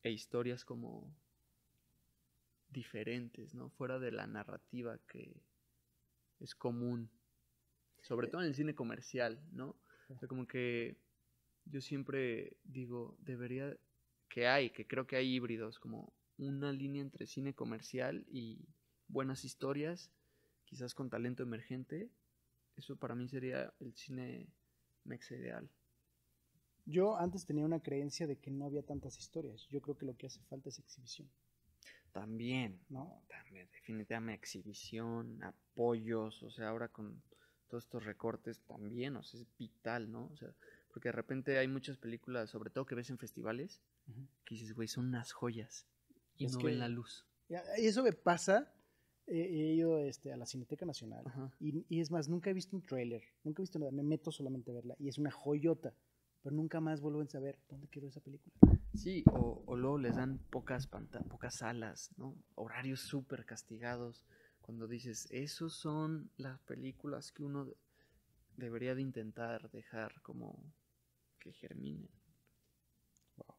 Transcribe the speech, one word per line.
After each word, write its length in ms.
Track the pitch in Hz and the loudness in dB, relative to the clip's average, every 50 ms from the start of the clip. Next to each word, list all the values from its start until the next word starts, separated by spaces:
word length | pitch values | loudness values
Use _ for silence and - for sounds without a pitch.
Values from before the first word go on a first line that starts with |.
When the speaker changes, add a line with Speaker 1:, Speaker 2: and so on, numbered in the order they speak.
| - | 0
Speaker 1:
e 80 | 117 | 0
historias 520 | 113 107 - - - 120 120 123 123 120 - | -2 -2 -4 -2 0 0 2 2 0 -4 -4
como 500 | - 127 120 117 117 117 110 - 139 151 - _ _ _ _ _ _ _ _ _ _ _ _ _ _ _ _ _ _ _ _ _ _ _ _ _ _ _ _ _ _ | -8 -8 -6 -6 -8 -8 -10 -12 -14 -16 -18 _ _ _ _ _ _ _ _ _ _ _ _ _ _ _ _ _ _ _ _ _ _ _ _ _ _ _ _ _ _
diferentes, 840 | 139 131 120 - - 110 110 113 117 123 123 120 - - 117 - - | -10 -10 -10 -8 -6 -4 -2 -2 -2 -2 -2 -6 -8 -10 -12 -10 -8
¿no? 140 | 123 127 131 | -8 -10 -10
Fuera 300 | - - 135 127 131 131 | -6 -4 -2 0 0 0
de 120 | 131 120 | 0 0
la 160 | 113 107 101 107 | 0 0 -2 -2
narrativa 720 | 107 107 104 - 101 - - _ - 123 120 117 113 - _ - | -4 -6 -6 -6 -8 -10 -10 _ -8 -4 -4 -4 -6 -6 _ -14
que 340 | - 123 - - - - - _ _ _ _ _ _ _ _ _ _ _ _ _ _ _ _ _ _ _ | -14 -14 -12 -14 -16 -20 -20 _ _ _ _ _ _ _ _ _ _ _ _ _ _ _ _ _ _ _
es 140 | 135 131 - | -14 -14 -14
común, 540 | _ - 127 117 120 123 120 120 117 117 113 _ _ _ _ _ _ _ _ _ _ _ _ _ _ _ _ _ _ | _ -4 -2 0 0 0 0 0 -2 -4 -8 _ _ _ _ _ _ _ _ _ _ _ _ _ _ _ _ _ _
sobre 260 | - - 123 117 120 117 | -6 -2 2 2 2 2
Speaker 2:
Eh. 20 | |
Speaker 1:
todo 120 | - 170 | 2 2
en 60 | 180 160 | 2 2
el 80 | 139 | 2
cine 200 | 131 151 151 147 | 2 2 0 0
comercial, 680 | - 131 113 113 - 127 - - 127 120 117 113 131 147 165 | -2 -2 -4 -4 -6 -8 -4 0 2 2 2 0 -4 -10 -12
¿no? 240 | - 123 131 139 - - _ _ - - - - | -8 -8 -8 -8 -8 -14 _ _ -20 -20 -18 -16
Speaker 2:
Sí. 60 | 135 | -12
Speaker 1:
O 60 | 123 | -12
sea, 80 | - 131 | -8 -6
como 200 | 135 127 127 - | -4 -4 -4 -2
que 500 | - 131 123 123 120 117 117 120 - - _ _ _ _ _ _ _ _ _ _ _ _ _ | 0 0 2 2 2 2 0 -2 -6 -10 _ _ _ _ _ _ _ _ _ _ _ _ _
yo 160 | - 143 139 | -6 -6 -6
siempre 760 | 131 - 147 139 135 - 135 135 131 123 117 110 - - - _ _ | -4 -2 -2 -2 0 0 0 2 2 2 2 0 -2 -6 -12 _ _
digo, 540 | - 131 131 127 120 120 120 117 - - - | -10 -6 -6 -4 -4 -4 -4 -6 -6 -10 -12
debería, 560 | - - 127 120 123 120 127 131 139 143 - - _ _ _ _ _ _ _ _ _ _ | -8 -6 -4 -4 -4 -2 -2 -2 -2 -4 -6 -8 _ _ _ _ _ _ _ _ _ _
que 180 | - 123 120 123 | 0 6 8 8
hay, 220 | 131 143 135 117 | 8 8 6 4
que 140 | - - 110 | 0 -4 -6
creo 220 | - - 123 127 127 | -2 0 0 0 2
que 80 | 135 | 2
hay 180 | 131 131 131 127 | 4 4 6 4
híbridos, 460 | 127 123 117 117 110 113 110 - - | 2 2 0 -2 -2 -2 -4 -6 -8
como 340 | - 120 113 110 - - _ _ _ _ _ - | -8 -8 -8 -8 -8 -12 _ _ _ _ _ -6
una 340 | 139 139 139 139 143 143 | -4 -2 -2 0 0 0
línea 300 | 139 135 139 139 139 143 | 0 0 -2 -2 -2 -2
entre 240 | 139 139 - - - - | -4 -4 -6 -8 -8 -6
cine 260 | - - 135 139 135 | -4 -2 -2 -2 -2
comercial 680 | - 131 120 113 110 - - - 127 127 127 143 - - - | -2 -4 -4 -4 -6 -6 -4 -2 0 0 0 0 -2 -6 -6
y 300 | - 131 117 113 110 - - - - _ _ _ _ _ _ _ | -8 -6 -6 -6 -8 -12 -16 -20 -20 _ _ _ _ _ _ _
buenas 360 | - 135 135 135 131 131 - | 0 0 2 2 0 -2 -4
historias, 680 | 131 - _ - 135 139 143 147 160 175 175 - - _ _ _ _ _ _ _ _ _ _ _ | -10 -8 _ 0 0 0 2 0 -2 -2 -4 -8 -16 _ _ _ _ _ _ _ _ _ _ _
quizás 280 | - - 127 127 123 - | -16 -10 -8 -8 -8 -4
con 160 | - 139 127 | -4 -4 -2
talento 340 | - 110 117 123 123 - 131 | 0 0 0 0 0 0 -2
emergente. 680 | 123 117 113 117 - 131 127 131 - 147 160 208 247 - _ _ _ _ _ _ _ _ _ _ _ _ | -2 -2 -6 -6 -6 -6 -6 -6 -6 -6 -6 -6 -8 -12 _ _ _ _ _ _ _ _ _ _ _ _
Eso 220 | - 139 - 139 - | -16 -10 -10 -8 -6
para 180 | - 123 117 | -4 -2 -2
mí 120 | 120 123 123 | -2 -2 -2
sería 460 | 135 135 127 127 127 135 131 - - _ | -2 -2 -2 0 0 0 0 -2 -4 _
el 160 | 135 123 117 | -10 -10 -10
cine 520 | - - - 131 127 127 123 123 123 117 - - _ _ _ _ _ _ _ _ _ _ | -12 -10 -8 -6 -6 -6 -6 -8 -8 -10 -12 -16 _ _ _ _ _ _ _ _ _ _
mexa 300 | - 123 123 - - 123 | -8 -8 -8 -6 -10 -8
ideal. 340 | 127 123 120 113 - - - _ _ _ _ _ _ _ _ _ _ _ _ _ _ _ _ _ _ _ _ _ _ _ | -6 -6 -6 -6 -6 -8 -10 _ _ _ _ _ _ _ _ _ _ _ _ _ _ _ _ _ _ _ _ _ _ _
Speaker 2:
Yo 320 | - 151 180 190 208 220 - | 2 4 6 6 6 6 4
antes 280 | 175 180 175 190 165 | 2 0 0 -2 -4
tenía 200 | - 147 151 151 | 0 0 2 4
una 160 | 156 165 160 | 4 2 2
creencia 460 | - - 139 139 143 143 - - 170 151 | 0 0 -2 0 0 -2 -2 -2 -2 -2
de 100 | 139 - | -2 -4
que 140 | - 139 | -4 -6
no 140 | 135 139 143 | -4 -4 -2
había 180 | 143 139 147 139 | -2 -2 -4 -4
tantas 320 | - 147 139 - 131 - - | -2 -6 -4 -4 -6 -10 -10
historias. 500 | - - - 165 156 131 107 107 - - | -16 -8 -8 -6 -6 -6 -10 -12 -12 -4
Yo 120 | 139 143 | -4 -4
creo 160 | 131 - 143 - | -2 -2 -4 -2
que 80 | - | -2
lo 100 | 135 123 | -6 -6
que 120 | 117 - 131 | -6 -10 -12
hace 140 | - - - | -12 -12 -14
falta 260 | - - 131 135 139 | -12 -12 -10 -8 -10
es 100 | 127 - | -10 -10
exhibición. 500 | - - - - 127 120 - - 151 135 _ _ _ _ _ _ _ _ - _ - - - - _ - | -14 -16 -20 -20 -14 -14 -12 -14 -14 -18 _ _ _ _ _ _ _ _ -20 _ -20 -20 -20 -20 _ -12
Speaker 1:
También, 680 | _ - 98 107 113 113 117 120 127 131 123 107 92 90 - _ | _ -10 -8 -6 -6 -4 -2 0 2 2 0 0 -4 -8 -12 _
Speaker 2:
¿No? 100 | 139 131 135 | -8 -8 -8
Speaker 1:
¿no? 180 | - - - - _ | -8 -12 -18 -20 _
También, 400 | - - - - 98 95 92 - - | -18 -18 -16 -16 -18 -18 -18 -18 -20
definitivamente 680 | - - - 113 107 107 - 113 113 113 113 107 98 | -20 -10 -8 -6 -6 -2 -2 -2 -2 -2 -2 -6 -6
exhibición, 1040 | - - - 98 90 104 101 - - - - 110 113 117 117 117 117 117 113 110 - | -8 -8 -8 -8 -8 -8 -10 -10 -10 -6 -4 -4 -2 -2 -2 -2 -4 -6 -8 -8 -8
apoyos, 960 | 95 - - _ _ _ - 117 120 120 113 110 113 117 113 110 110 107 - - | -10 -10 -12 _ _ _ 6 6 8 8 6 4 2 2 2 2 0 -4 -10 -14
o 60 | 104 | -14
sea, 180 | - - 113 107 | -8 -4 -2 -2
ahora 180 | 110 117 120 113 | 0 0 -2 -4
con 320 | - - 107 104 - - - - - - - - _ _ _ _ | -4 -8 -8 -8 -10 -12 -16 -20 -20 -20 -20 -20 _ _ _ _
todos 160 | - 120 117 | -8 -8 -8
estos 220 | - - 120 107 | -6 -8 -6 -4
recortes 560 | 107 101 - - 113 113 113 - 117 113 - | -4 -6 -2 0 -2 -2 0 -4 -8 -10 -10
también, 560 | - - 117 - 104 104 117 120 123 139 143 113 | -12 -16 -12 -10 -8 -6 -4 -2 -2 -2 -4 -6
o 60 | - | -8
sea, 180 | - - 117 | -10 -14 -16
es 60 | 120 - _ _ | -16 -18 _ _
vital, 520 | 120 107 - _ _ 113 117 120 113 107 | -10 -10 -10 _ _ 0 0 0 -2 -2
¿no? 180 | 110 117 120 - | -6 -6 -8 -8
O 100 | 151 147 | -10 -12
sea, 160 | 123 123 - _ - - - - - _ | -12 -14 -14 _ -20 -20 -20 -20 -20 _
porque 200 | - - - 120 | -14 -2 -2 0
de 40 | 117 | 0
repente 440 | 120 113 - 131 131 135 - 139 135 | 0 0 0 0 0 4 4 6 6
hay 100 | 131 131 | 6 6
muchas 300 | 135 135 131 - 135 127 | 4 0 -2 -4 -8 -6
películas, 520 | - 117 117 117 - - 127 123 110 104 | -6 -6 -6 -6 -6 -4 -2 -2 -2 -2
sobre 200 | - 110 107 110 | -4 -6 -6 -2
todo 160 | - 131 135 | -2 -2 -2
que 100 | - 131 | 0 0
ves 140 | 120 120 - | -2 -2 -2
en 80 | 131 120 | -6 -6
festivales, 640 | - 110 - - 117 110 110 120 147 208 - - _ _ _ _ _ - | -6 -8 -8 -2 0 0 0 0 -2 -6 -8 -14 _ _ _ _ _ -14
Speaker 2:
Ujú. 180 | 113 120 135 - _ _ _ | -10 -10 -12 -12 _ _ _
Speaker 1:
que 100 | - 117 | -10 -8
dices, 180 | 110 117 107 107 | -8 -8 -8 -2
"Güey, 140 | 110 113 110 | -2 -2 0
son 200 | - 123 123 127 | 2 2 2 2
unas 260 | 127 120 113 - - | 2 0 0 -4 -4
joyas", 520 | - - 120 110 117 110 - - - - _ _ _ _ _ - - _ _ _ - | -2 0 0 0 -2 -6 -8 -10 -16 -16 _ _ _ _ _ -20 -20 _ _ _ -2
y 80 | - | 0
Speaker 2:
Es 80 | 123 127 | 0 2
Speaker 1:
no 60 | 123 | 4
Speaker 2:
que 80 | 123 - | 4 4
Speaker 1:
ven 120 | 123 123 | 4 4
la 80 | 120 120 | 2 0
luz. 380 | 120 120 117 - - - - _ _ _ _ _ | 0 -2 -4 -6 -10 -14 -16 _ _ _ _ _
Speaker 2:
ya, 120 | 165 175 170 - - 214 | -6 -4 -2 -2 2 6
y 80 | 233 220 | 6 6
eso 140 | 202 240 262 | 8 8 8
me 100 | 233 185 | 6 6
pasa, 600 | - - 180 175 165 - - 190 220 294 - - - - _ _ _ _ _ _ _ _ - | 8 6 6 6 6 8 8 8 8 8 4 -8 -20 -20 _ _ _ _ _ _ _ _ 0
eh, 140 | - 165 | 2 2
he 320 | 170 190 175 156 156 156 160 | 2 4 4 4 4 6 8
ido, 260 | 160 165 165 160 156 | 8 8 8 6 6
este, 320 | 147 139 135 - - 135 | 4 2 -2 -4 -6 -6
a 60 | 135 123 | -6 -6
la 80 | 120 | -6
Cineteca 400 | - - 131 120 - 151 143 185 | -4 -4 -6 -2 -4 -4 -2 -2
Nacional, 380 | 175 135 - 123 110 110 117 120 - | -4 -4 -4 -8 -8 -8 -8 -8 -6
Speaker 1:
Ajá. 240 | 123 131 131 135 - - | -6 -6 -6 -6 -8 -4
Speaker 2:
y, 240 | 156 151 143 160 - - | -2 0 0 0 0 2
y 100 | 170 165 | 2 4
es 100 | 170 139 | 4 4
más, 200 | 165 170 151 135 | 2 2 2 2
nunca 200 | 170 175 170 196 | 2 2 4 2
he 40 | 190 | 2
visto 220 | 185 180 - - 190 | 2 0 -2 -4 -6
un 40 | 170 | -4
tráiler, 380 | - 135 131 120 120 117 113 - - _ _ _ | -2 0 0 0 0 -2 -4 -6 -12 _ _ _
nunca 180 | 156 151 165 | -4 -2 0
he 20 | 190 | -2
visto 140 | 175 - 165 | -2 0 0
nada, 120 | 151 139 | 0 0
me 120 | 131 139 143 | 0 2 4
meto 280 | 147 156 151 - 165 | 4 4 4 2 -2
solamente 400 | 156 - 143 131 135 127 117 - | -4 -2 -2 -2 -2 -2 -4 -6
a 40 | 120 | -6
verla, 200 | 120 117 120 - - | -6 -6 -8 -8 -4
y 120 | 143 139 | -4 -4
es 80 | 131 - | 0 2
una 120 | 147 143 | 2 2
joyota, 640 | 123 - - 143 147 147 143 165 160 - - 127 - _ _ _ _ _ _ _ _ _ | 0 0 2 4 4 6 6 6 4 4 2 -6 -8 _ _ _ _ _ _ _ _ _
pero 140 | _ 139 143 | _ 0 2
nunca 240 | 151 156 156 165 165 | 2 2 4 2 2
más 220 | 160 160 156 147 | 2 2 2 2
vuelvo 200 | 143 151 147 151 | 2 0 2 2
a 60 | 151 143 | 0 0
saber 320 | - 139 135 139 139 - _ _ | -2 -2 -2 -2 -4 -6 _ _
dónde 200 | 139 135 139 - | -12 -12 -12 -10
quedó 180 | - 147 139 139 | -8 -8 -8 -6
esa 140 | 131 - | -8 -10
película. 340 | - 135 139 143 _ - _ - - - - - - - - | -12 -10 -12 -12 _ -18 _ 10 12 12 12 10 10 0 -4
Speaker 1:
Sí, 300 | 202 - 175 190 180 - - - | 0 0 2 2 12 12 12 12
o, 280 | 127 120 117 120 - - | 12 4 4 2 -2 -2
o 100 | - 127 | 0 2
luego 220 | 123 127 135 143 147 | 4 6 6 6 6
les 160 | 135 120 113 | 4 4 4
dan 240 | 123 127 131 135 131 - - | 4 2 0 -2 -4 -6 -6
pocas 380 | - 131 120 - 135 127 135 - | -6 -6 -2 0 0 0 0 -2
panta-, 340 | - 101 107 - - 101 - | -6 -8 -10 -8 -6 -6 -6
pocas 320 | - - 123 - 123 - | -6 -6 -6 -6 -6 -4
salas, 540 | - 123 110 120 117 113 107 80 - - - - - | -2 -4 -2 -2 -2 -4 -6 -6 -8 -10 -12 -10 -10
¿no? 180 | - 135 135 - - _ _ | -8 -8 -8 -10 -16 _ _
Horarios 460 | - 107 113 - 120 127 135 131 131 | -8 -8 -6 -4 -4 -2 -2 -2 -2
súper 440 | - - - 139 131 - 139 123 113 | -4 -2 -2 -2 -2 -2 -8 -8 -8
castigados, 800 | - 117 110 - - 113 110 120 120 123 120 120 120 117 - - - - - - - _ _ | -8 -10 -10 -10 -12 -10 -6 -4 -4 -2 -2 -4 -6 -8 -12 -20 -20 -20 -20 -20 -20 _ _
cuando 260 | - - 113 113 113 110 | -14 -10 -8 -6 -6 -4
dices, 400 | 120 120 123 127 110 110 - - | -4 -6 -4 -6 -6 -6 -6 -4
"Esos 440 | - 123 139 147 - - 165 165 156 | -4 -4 -2 -2 -4 -4 -4 -4 -4
son 580 | - - 156 151 156 156 156 160 156 147 - - - | -2 -2 0 2 2 2 2 0 0 -2 -8 -10 -8
las 220 | 131 135 131 135 | -6 -6 -6 -8
películas 720 | _ - - - 127 131 131 - - 147 143 - - - | _ -8 -6 -4 -4 -6 -6 -4 -4 -4 -4 -4 -4 -8
que 120 | - - 147 | -8 -4 -4
uno 220 | 143 143 143 139 | -2 0 -2 -2
de-, 100 | 127 - - _ _ _ _ - _ _ - _ _ _ - _ _ - | -4 -6 -12 _ _ _ _ -20 _ _ -20 _ _ _ -20 _ _ -10
debería 400 | - - 117 113 113 120 127 131 | -6 -4 -2 -2 0 0 2 2
de 60 | 131 | 2
intentar 680 | 135 135 127 117 110 110 107 - 117 117 117 113 - 113 | 0 0 0 -2 -4 -4 -4 -2 -2 -2 -2 -4 -6 -8
dejar 500 | - 110 113 - - 113 110 107 - - | -12 -14 -12 -8 -4 -4 -4 -4 -6 -10
como 340 | _ - - 120 117 - - - - 147 - _ _ _ _ _ _ _ _ _ _ _ _ _ | _ -10 -8 -8 -8 -8 -10 -12 -16 -18 -20 _ _ _ _ _ _ _ _ _ _ _ _ _
que 120 | - - - | -18 -18 -16
germinen". 560 | - - - - - 65 69 76 78 - - - - _ _ - _ _ _ _ _ _ _ _ _ _ _ _ _ _ _ _ _ _ _ _ - | -14 -14 -10 -8 -6 -4 -4 -4 -6 -8 -12 -16 -20 _ _ -20 _ _ _ _ _ _ _ _ _ _ _ _ _ _ _ _ _ _ _ _ -16
Speaker 2:
Wow. 180 | - - - | -16 -16 -16